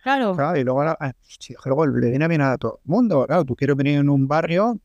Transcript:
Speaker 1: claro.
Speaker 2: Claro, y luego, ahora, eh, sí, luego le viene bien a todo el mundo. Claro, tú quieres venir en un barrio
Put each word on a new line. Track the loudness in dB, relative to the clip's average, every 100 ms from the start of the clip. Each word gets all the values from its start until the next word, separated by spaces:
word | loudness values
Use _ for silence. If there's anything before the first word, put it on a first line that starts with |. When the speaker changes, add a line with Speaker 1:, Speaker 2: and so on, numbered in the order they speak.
Speaker 1:
claro. | -2 0 0 -2
Speaker 2:
Claro, | -2 0
y |
luego, | 0 0
ahora, | -2 -4
eh, | -8 -10
sí, | _ -20 -20 -10 -4
luego | 0 0
le | 2 0
viene | 0 0
bien | 2
a | 0 0
todo | -6 -8
el | -2
mundo. | 0 2 2 2
Claro, | 0 -2
tú | -2
quieres | -2 0
venir | 0 2
en | 2
un | 2 2
barrio | 0 0 0 0 -2